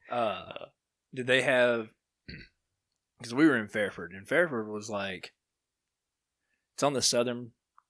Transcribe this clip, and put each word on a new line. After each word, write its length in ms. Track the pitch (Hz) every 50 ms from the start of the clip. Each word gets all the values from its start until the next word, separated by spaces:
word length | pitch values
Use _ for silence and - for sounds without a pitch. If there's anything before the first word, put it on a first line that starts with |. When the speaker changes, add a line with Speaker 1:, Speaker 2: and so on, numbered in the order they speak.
| _ -
Speaker 1:
Uh, 40 | -
Speaker 2:
Uh, 500 | 120 117 107 95 92 90 - - - - - _ _ _ _ _ _ _ _ -
Speaker 1:
did 140 | 131 123
they 140 | 127 127 131 127
have? 440 | 143 131 127 123 123 120 117 110 110 _ _ _ _ _ _ _
<clears throat> 920 | - - - - - _ _ _ _ _ _ _ _ _ _ _ _ _ - 117
'Cause 100 | 113 120
we 120 | 135 160
were 120 | 160 131
in 100 | 117 107
Fairford, 440 | 101 - 110 104 92 - 101 87 85 87
and 140 | 95 95
Fairford 400 | - 131 160 180 160 135 113 107
was, 220 | 107 107 104 104 107
like, 440 | 107 101 98 98 92 87 - - _ _ _ _ _ _ _ _ _ _ _ _ _ _ _ _ _ _ _ _ _ _ _ _ _ _ _ _ _
it's 80 | - 147
on 100 | 143 143
the 80 | 123
southern, 500 | 110 - - 120 120 123 120 123 123 117 - _ _ _ _ _ _